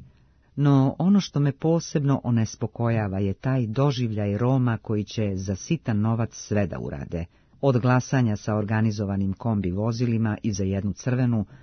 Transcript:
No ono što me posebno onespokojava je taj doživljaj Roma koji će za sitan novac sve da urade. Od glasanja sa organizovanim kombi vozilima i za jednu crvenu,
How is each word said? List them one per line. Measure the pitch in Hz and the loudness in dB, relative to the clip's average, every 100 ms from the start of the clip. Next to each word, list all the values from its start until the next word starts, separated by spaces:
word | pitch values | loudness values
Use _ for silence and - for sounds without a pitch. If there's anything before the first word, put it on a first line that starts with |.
| - _ _ _ _ - | -14 _ _ _ _ 0
No | 143 139 135 - | 2 4 2 2
ono | 175 202 | 4 4
što | - 143 | 2 0
me | 143 | 0
posebno | - 160 165 - 160 139 135 | 0 0 0 -2 -2 0 0
onespokojava | 120 117 110 - 110 - 117 113 101 95 | 2 0 0 -4 -8 -2 -2 0 0 0
je | 101 | -2
taj | 98 131 131 107 | -2 -2 -2 0
doživljaj | 110 143 123 117 107 101 101 | 0 0 0 -2 -2 -2 0
Roma | 120 131 123 110 | 2 2 2 0
koji | - 107 | -2 -4
će | 101 - 104 | -2 -2 -2
za | 95 95 98 | -2 -4 -4
sitan | - 165 - 104 | -2 -4 -2 0
novac | 110 113 113 | 0 0 -2
sve | - - 104 87 | -6 -4 -2 0
da | 64 | -4
urade. | 60 69 65 85 85 _ _ - | -8 -8 -6 -6 -8 _ _ -2
Od | 139 123 | 2 2
glasanja | 123 127 - 135 117 104 | 4 2 2 2 2 0
sa | - 107 | 0 -2
organizovanim | 104 110 110 104 101 98 98 | 0 2 2 0 -2 0 -2
kombi | 92 117 107 90 | -2 -2 0 0
vozilima | 92 110 113 120 113 110 104 | 0 -2 0 0 0 0 -2
i | 113 | -2
za | 98 | -2
jednu | 95 98 101 | 0 0 -2
crvenu, | - - 123 127 113 98 - | -4 -2 0 2 2 -2 -8